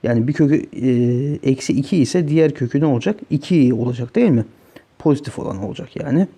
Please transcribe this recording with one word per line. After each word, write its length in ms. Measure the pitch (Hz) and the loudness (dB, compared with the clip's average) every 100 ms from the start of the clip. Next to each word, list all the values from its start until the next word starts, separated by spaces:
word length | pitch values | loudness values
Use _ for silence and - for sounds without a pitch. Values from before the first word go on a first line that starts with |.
Yani 240 | - 120 120 | 0 0 0
bir 60 | |
kökü, 320 | 147 147 156 - - | 2 2 2 -4 -4
e, 680 | 127 123 120 123 143 147 - | 0 2 2 0 -2 -2 -2
eksi 240 | 135 - | -2 -2
iki 240 | 123 139 185 | -2 0 0
ise 300 | 131 180 151 | 2 0 0
diğer 260 | 160 156 | 2 2
kökü 260 | - 120 143 | 0 -4 0
ne 60 | 156 | 0
olacak? 340 | 120 190 208 - | 0 -2 -6 -4
İki 360 | 147 - 175 127 | -6 0 4 4
i 80 | |
olacak 420 | 117 120 120 120 233 | 2 -2 -4 -4 2
değil 140 | 233 | 4
mi? 160 | 120 107 _ _ - _ _ | 2 0 _ _ -20 _ _
Pozitif 400 | 156 143 - - | 0 0 -2 -10
olan 240 | 120 95 | -8 -8
olacak 320 | - - - - | -8 -10 -12 -10
yani. 320 | 156 135 190 | -2 0 0